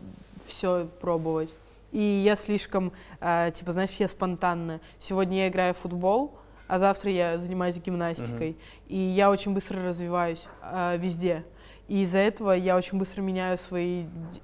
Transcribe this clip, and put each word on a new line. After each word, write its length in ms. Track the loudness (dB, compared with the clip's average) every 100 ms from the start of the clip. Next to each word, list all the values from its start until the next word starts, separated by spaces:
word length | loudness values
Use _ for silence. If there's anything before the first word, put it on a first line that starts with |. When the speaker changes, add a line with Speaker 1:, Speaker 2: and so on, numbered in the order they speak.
| -12 -18 -20 -20 -12
Speaker 1:
все 420 | -4 0 0 -2 -6
пробовать. 480 | -2 0 0 -2 -4 -10 -20 -20 -8
И 80 | 0 2 4
я 120 | 4 2
слишком, 560 | 0 -2 0 -2 -2 -6 -20 -6
э, 320 | 0 2 2
типа, 180 | -2 -4
знаешь, 240 | -2 -2 0
я 80 | -2
спонтанная. 720 | 0 -4 0 0 0 -4 -8 -12 -14
Сегодня 380 | -4 0 2 2
я 80 | 2
играю 260 | 2 0
в 40 | 0
футбол, 540 | -6 0 2 2 0 -8 -20 -18 -2
а 100 | 4
завтра 320 | 4 4 0
я 260 | 2 2 0
занимаюсь 380 | -2 -2 0 -2
гимнастикой. 720 | -4 -2 -2 -2 -6 -4 -6
Speaker 2:
Мгм. 80 | -6 -16 -20 -8
Speaker 1:
И 80 | -2
я 340 | 0 6 6
очень 220 | 6 0
быстро 280 | -2 -2 -4
развиваюсь, 640 | -2 -4 -2 0 0 -2 -10 -16
э, 360 | -8 -4 -2 0
везде. 460 | -2 0 0 -2 -6 -20 -20 -20 -2
И 160 | 0
из-за 160 | 2 4
этого 320 | 2 2 2
я 240 | 2 4 2
очень 220 | 2 -2
быстро 220 | -2 -2
меняю 340 | -2 0 0 -2
свои, 460 | -2 -4 -2 -2
д-, 380 | -6 -10 -12 -12